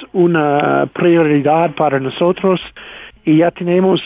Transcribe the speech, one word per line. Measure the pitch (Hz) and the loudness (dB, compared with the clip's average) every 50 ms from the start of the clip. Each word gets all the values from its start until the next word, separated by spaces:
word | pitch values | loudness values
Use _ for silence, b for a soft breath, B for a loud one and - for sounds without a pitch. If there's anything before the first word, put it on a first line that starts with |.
| 262 - - | -16 -6 -2
una | 196 175 175 170 160 147 147 143 147 143 143 139 143 143 135 - | 0 2 2 2 0 0 0 0 0 0 0 0 -2 -2 -4 -4
prioridad | - 180 175 170 170 160 151 151 143 135 143 151 165 170 165 147 | -2 0 2 2 2 2 2 2 0 2 2 2 2 0 -2 -2
para | - 160 147 139 135 | -2 -2 -2 -2 -2
nosotros, | 131 131 - - 175 175 180 - - 190 185 170 - - B B B B B B B B B _ _ | -4 -6 -4 -2 -2 -2 -2 0 0 0 -2 -2 -4 -10 B B B B B B B B B _ _
y | 160 151 156 | 0 2 2
ya | 170 175 | 2 0
tenemos, | - - 180 175 175 185 185 190 185 - - | -2 -4 -4 -2 0 2 2 2 0 -2 -4